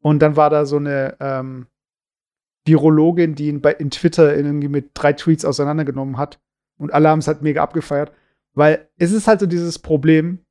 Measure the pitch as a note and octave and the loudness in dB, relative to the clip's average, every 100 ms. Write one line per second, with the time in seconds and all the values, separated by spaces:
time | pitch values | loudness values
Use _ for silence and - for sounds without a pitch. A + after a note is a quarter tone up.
0 | D3+ D3+ D3+ D3 D3+ D3+ C#3+ D3 C#3+ C#3 | 0 2 2 4 2 2 0 -4 -4 -4
1 | C3+ - C#3 C3+ C3 C3 B2 _ _ _ | -6 -8 -8 -8 -8 -14 -20 _ _ _
2 | _ _ _ _ _ _ - D#3 D#3 D#3 | _ _ _ _ _ _ 2 4 6 4
3 | D#3+ E3+ E3 D3 D3 D3 D3 C#3+ D3 - | 4 2 -2 -2 -6 -2 -2 0 -6 -2
4 | F3 - D#3 C#3+ C#3+ D3 C#3+ C#3+ C#3 - | -2 4 2 4 -2 -4 -4 -6 -6 -2
5 | D3 D3 - D#3 - C#3 C#3+ D3+ C#3+ C3+ | -2 0 0 0 -2 -4 -4 -4 -6 -6
6 | C3+ B2+ C#3+ - _ _ _ _ C#3+ D3 | -8 -8 -8 -10 _ _ _ _ -4 2
7 | D#3 D#3 D#3 D3 D3+ D3 D3+ - - C#3+ | 4 2 0 -2 -2 -2 -4 -4 -6 -6
8 | D3 _ _ _ _ - D3+ D#3 _ _ | -6 _ _ _ _ 2 2 2 _ _
9 | E3+ A3 G#3+ G#3+ G3 E3+ E3+ D#3+ - D#3 | -2 0 2 2 2 -2 -6 -10 -4 0
10 | D3+ D#3+ E3 F3+ _ | 4 2 2 -8 _